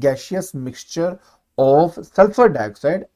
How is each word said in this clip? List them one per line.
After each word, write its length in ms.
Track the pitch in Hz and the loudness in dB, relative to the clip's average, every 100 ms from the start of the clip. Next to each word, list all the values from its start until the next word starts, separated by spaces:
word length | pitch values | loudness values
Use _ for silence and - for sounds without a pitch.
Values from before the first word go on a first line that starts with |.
gaseous 520 | 135 131 - 160 - 139 | -2 -2 -6 -8 -8 -10
mixture 580 | 127 120 - 165 180 180 _ _ _ - | -10 -12 -12 -6 -6 -6 _ _ _ 0
of 380 | 135 143 170 - | 4 4 2 -2
sulfur 500 | - - 202 226 233 | -4 2 2 4 2
dioxide 540 | 131 107 - 143 185 - | 2 -8 -4 -4 -4 -8